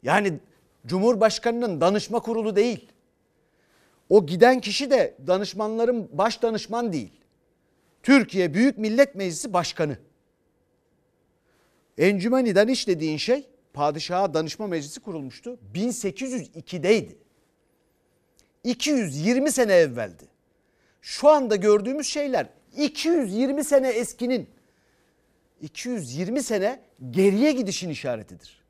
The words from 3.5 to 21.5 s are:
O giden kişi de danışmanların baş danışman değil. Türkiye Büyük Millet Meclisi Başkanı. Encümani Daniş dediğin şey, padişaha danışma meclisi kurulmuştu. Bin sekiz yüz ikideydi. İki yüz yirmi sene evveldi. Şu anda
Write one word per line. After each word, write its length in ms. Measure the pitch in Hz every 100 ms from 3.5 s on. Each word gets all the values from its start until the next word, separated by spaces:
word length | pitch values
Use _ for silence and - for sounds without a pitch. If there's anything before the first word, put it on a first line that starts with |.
| _ _ _ _ _ _
O 160 | 208 160
giden 360 | 175 233 254
kişi 300 | 202 202 269
de 260 | 262 180 - 139
danışmanların 840 | 190 202 185 214 220 233 240 190
baş 280 | 147 214 220
danışman 520 | 233 220 - 226 233
değil. 180 | 160 101 _ _ _ _ _ _ _ _ _
Türkiye 500 | - 277 220 190 175
Büyük 240 | 151 254 226
Millet 380 | 214 226 277 190
Meclisi 380 | 190 160 269
Başkanı. 440 | 175 170 - 156 131 _ _ _ _ _ _ _ _ _ _ _ _ _ _ _ _ _ _ _ -
Encümani 580 | 170 202 202 262 240 185
Daniş 320 | 214 262 -
dediğin 300 | 170 156 151
şey, 300 | - 269 269 _ _
padişaha 600 | - 147 156 151 180 196
danışma 340 | 156 160 - 214
meclisi 320 | 165 143 -
kurulmuştu. 600 | - 165 135 - 240 247 98
Bin 180 | 113 233
sekiz 400 | 226 196 - 262
yüz 100 | 247 151 160
ikideydi. 600 | - 180 160 214 123 - _ _ _ _ _ _ _ _ _ _ _ _ _ _
İki 260 | 240 247 294
yüz 260 | 285 190 135
yirmi 340 | 175 247 294
sene 220 | 269 226
evveldi. 500 | 185 156 120 107 80 - _ _ _ _ _ _ _
Şu 280 | - - 285
anda 260 | 302 254